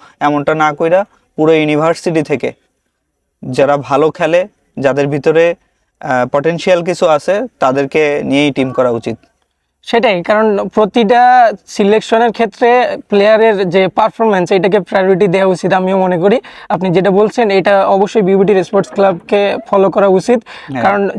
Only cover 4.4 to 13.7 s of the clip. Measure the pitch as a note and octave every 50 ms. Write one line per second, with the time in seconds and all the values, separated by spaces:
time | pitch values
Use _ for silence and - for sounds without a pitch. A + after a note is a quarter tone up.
4.4 | F#3 G#3 _ _ _ _ _ - C3+ C3+ C3 C#3+ C#3+ C#3+ D3 D3 C3+ E3 D#3 D#3+
5.4 | E3 E3+ E3+ - _ _ _ _ _ _ _ _ - D3+ C3 B2+ B2 B2+ - C#3+
6.4 | C#3 D#3+ E3+ D#3 - G3 F#3 F3 E3+ F3+ F3 - F#3 E3+ D#3 D3 - - F#3 G#3
7.4 | C4 A#3+ - _ D3 C3 C3 C#3 C#3 C#3 - D#3+ D#3 D3 C#3+ D3 D3 C3+ C3+ C#3+
8.4 | D3 D3 C3 - C3 C3 B2 - B2+ B2 A#2 A#2 - A#2+ A2 - _ _ _ _
9.4 | _ _ _ _ _ _ _ _ _ - - A#3 A#3 A#3+ G3 F3 E3+ - G#3+ G#3+
10.4 | A3 A3 G3+ G3 G#3 G3 - G#3+ G#3+ F#3+ - B3 A#3 G3 B3 A#3+ B3 B3 B3+ B3+
11.4 | A#3+ A3 G#3+ - _ - - - G#3 G3 G#3+ A3 - - A#3 A3+ A#3+ A#3 G3+ -
12.4 | A#3 G#3 - - B3+ A#3+ A#3+ B3 A#3+ - - - - _ G#3 G3+ G3 G#3+ A3 G#3+
13.4 | A3 A3+ G#3+ F#3+ G3+ F3+